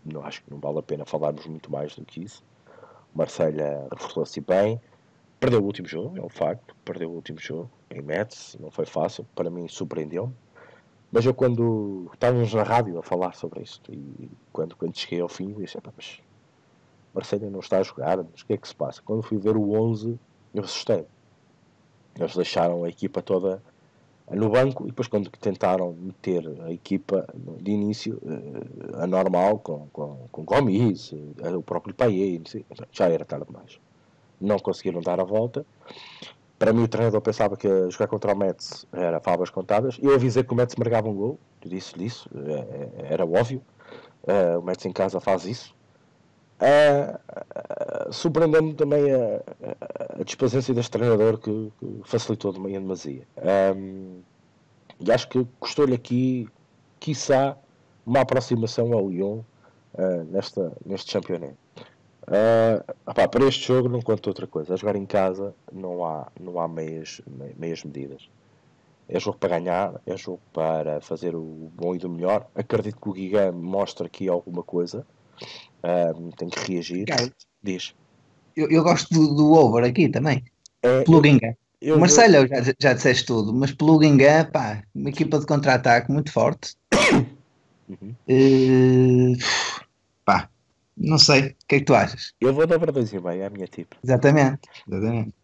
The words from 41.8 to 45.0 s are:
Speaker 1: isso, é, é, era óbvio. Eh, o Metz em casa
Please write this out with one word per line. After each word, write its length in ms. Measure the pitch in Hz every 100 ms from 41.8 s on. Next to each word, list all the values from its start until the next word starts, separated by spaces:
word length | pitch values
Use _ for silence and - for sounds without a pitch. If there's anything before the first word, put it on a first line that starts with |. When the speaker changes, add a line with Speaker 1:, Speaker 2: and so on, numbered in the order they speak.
| - 87
Speaker 1:
isso, 240 | 101 120 - 67
é, 160 | 71
é, 600 | 76 65 71 71 - -
era 120 | 80 85
óbvio. 340 | 90 120 127 _ _ - - - _ -
Eh, 320 | 98 90 85
o 60 |
Metz 200 | 87 90 98
em 40 |
casa 280 | 90